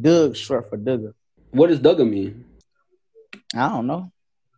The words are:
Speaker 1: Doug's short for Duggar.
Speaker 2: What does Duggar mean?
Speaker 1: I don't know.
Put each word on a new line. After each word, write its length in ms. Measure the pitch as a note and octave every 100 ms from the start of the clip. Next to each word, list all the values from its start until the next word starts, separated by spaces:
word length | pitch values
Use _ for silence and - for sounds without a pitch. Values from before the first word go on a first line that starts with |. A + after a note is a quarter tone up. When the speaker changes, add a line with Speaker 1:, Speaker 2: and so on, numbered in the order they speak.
Speaker 1:
Doug's 380 | D3 E3+ D3 A2
short 300 | - B2 -
for 80 | G#2+
Duggar. 360 | A#2 B2 G#2+ - _ _ _
Speaker 2:
What 160 | B2+ F3
does 140 | C#3+
Duggar 280 | C#3+ E3 A#2
mean? 360 | G2+ G2 A2+ - _ _ _ _ _ _ _ - - -
Speaker 1:
I 140 | A#2 C3+
don't 180 | D3 B2
know. 280 | E3 F#3 _ _ _ _